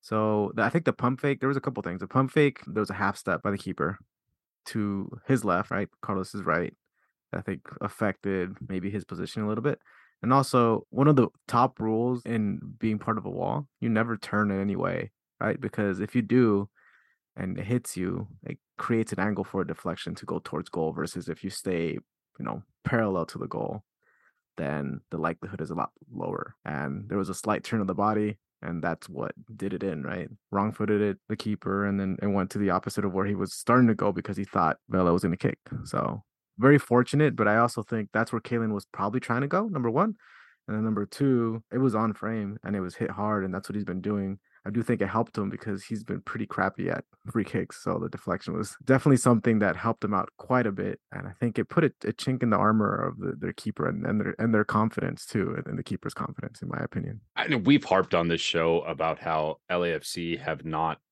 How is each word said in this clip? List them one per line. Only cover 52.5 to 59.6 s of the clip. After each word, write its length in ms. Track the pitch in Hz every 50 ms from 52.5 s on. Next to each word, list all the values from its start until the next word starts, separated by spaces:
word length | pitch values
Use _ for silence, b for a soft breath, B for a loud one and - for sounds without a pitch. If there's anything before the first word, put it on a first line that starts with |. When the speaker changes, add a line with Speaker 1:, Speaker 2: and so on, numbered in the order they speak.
| 107
Speaker 1:
armor 500 | 95 98 107 110 110 104 101 98 - -
of 120 | 87 87 87
the, 180 | 95 92 - -
their 140 | - 90
keeper 340 | - - - 214 208 - -
and, 200 | 85 87 85 82
and 120 | - 107 107
their, 160 | 101 95 - -
and 160 | 113 117 110
their 100 | 107 107
confidence 600 | - - 107 107 113 - - - 90 - - -
too, 360 | - - 110 92 - - - -
and 120 | - - -
the 60 | -
keeper's 300 | - - - - - -
confidence, 480 | - - - - - - - - -
in 60 | - 90
my 100 | - -
opinion. 420 | - - - - - - 107 110 _ _ _
Speaker 2:
I 120 | - - -
know 100 | 151 120
we've 260 | 92 110 143 143 -
harped 300 | - 95 95 92 - -
on 140 | 85 85 85
this 120 | 82 82
show 400 | - - - 85 82 82 82 85
about 380 | - 82 82 69 80 80 78 -
how 400 | - 85 80 78 78 78 78 _